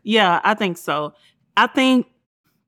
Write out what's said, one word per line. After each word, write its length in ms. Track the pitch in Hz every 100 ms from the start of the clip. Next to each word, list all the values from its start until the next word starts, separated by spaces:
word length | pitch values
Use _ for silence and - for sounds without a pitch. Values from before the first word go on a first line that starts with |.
Yeah, 360 | 208 220 185 170
I 100 | 196
think 240 | 214 202 170
so. 360 | - 147 147 - _ _ _ -
I 100 | 240
think 400 | - 262 254 - _ _ _ _ _